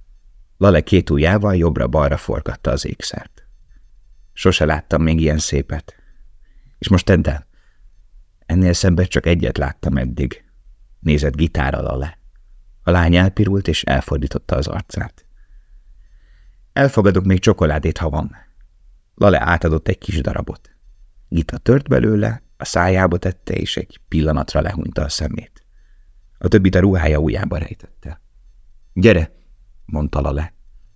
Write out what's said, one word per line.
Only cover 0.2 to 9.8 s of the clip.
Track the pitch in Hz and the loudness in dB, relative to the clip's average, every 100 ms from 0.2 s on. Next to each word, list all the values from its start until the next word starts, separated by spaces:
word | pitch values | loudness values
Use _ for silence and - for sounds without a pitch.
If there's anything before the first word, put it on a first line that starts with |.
| - - - _ | -20 -20 -20 _
Lale | 101 82 | 4 4
két | - 95 82 | 4 2 2
ujjával | 71 78 101 101 90 | 0 2 2 2 2
jobbra-balra | 82 71 60 71 71 69 | 0 0 -2 0 0 -2
forgatta | - 52 - - - | -4 -6 -6 -6 -4
az | - - | -4 -6
ékszert. | - - - - - - - - - - - - - - | -10 -12 -12 -16 -20 -20 -20 -20 -20 -20 -20 -20 -20 -20
„Sose | - 107 87 | -2 0 2
láttam | 78 76 - 80 | 0 -2 -2 0
még | 80 80 | 2 2
ilyen | 78 76 | 2 0
szépet. | - 69 - 76 - _ - - - - - - - _ | -2 -4 -4 -10 -12 _ -20 -20 -20 -20 -20 -20 -20 _
És | - | 0
most | 92 | 0
tedd | - 90 - | 4 2 2
el.” | 69 - _ _ _ - - - - - _ _ | -4 -10 _ _ _ -20 -20 -20 -20 -20 _ _
„Ennél | 92 90 | 2 2
szebbet | 87 98 85 90 | 2 2 2 0
csak | - 80 | 0 0
egyet | 85 60 64 | 0 0 -2
láttam | 67 - | -6 -4